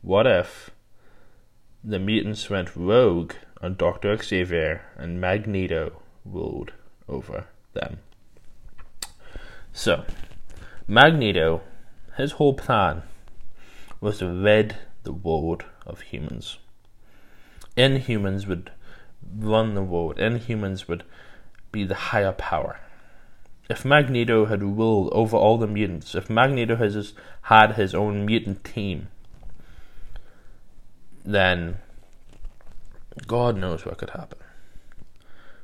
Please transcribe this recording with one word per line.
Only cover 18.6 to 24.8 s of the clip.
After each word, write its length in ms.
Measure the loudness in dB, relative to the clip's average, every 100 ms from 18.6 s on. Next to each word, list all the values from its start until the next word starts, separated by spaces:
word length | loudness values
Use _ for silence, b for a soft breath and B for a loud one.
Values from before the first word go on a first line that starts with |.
| -6 -14 b b b b -12 -6
run 360 | 2 4 4
the 100 | 0
world. 340 | 0 0 -2 0
Inhumans 680 | 0 0 -2 -4 -4 -6 -4
would 160 | -6 -6 b b b b b -10
be 140 | -4 -2
the 100 | -2
higher 380 | 0 2 2
power. 460 | 0 -2 -2 -2 -8 b b b b b b b -18 -8
If 160 | -4 4
Magneto 600 | 6 6 2 6 6 6
had 180 | 2
ruled 500 | 0 2